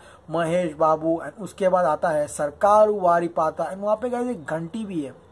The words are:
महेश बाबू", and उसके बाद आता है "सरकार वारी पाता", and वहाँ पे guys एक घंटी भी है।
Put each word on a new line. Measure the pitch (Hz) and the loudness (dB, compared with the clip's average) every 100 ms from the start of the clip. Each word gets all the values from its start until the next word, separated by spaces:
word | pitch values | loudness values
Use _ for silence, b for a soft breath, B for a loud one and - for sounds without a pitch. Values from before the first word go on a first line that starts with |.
| B B - | B B -8
महेश | 160 165 175 175 147 | -4 -2 -2 -2 0
बाबू", | 156 156 160 165 143 | 2 2 0 -4 -6
and | - | -12
उसके | 185 - 190 | -14 -2 2
बाद | 180 175 | 2 2
आता | 151 180 | 0 0
है | 151 147 | -2 -4
"सरकार | - 147 - 202 214 214 | -4 -6 0 6 6 6
वारी | 208 180 170 170 | 4 2 2 0
पाता", | 175 156 151 160 | -2 -2 -2 -6
and | 190 | -4
वहाँ | 202 214 | -2 -2
पे | 247 | -2
guys | 240 247 | -4 -4
एक | 214 139 | -6 -6
घंटी | 160 165 220 214 | -6 -6 -10 -8
भी | 175 | -6
है। | 139 120 - | -8 -12 -20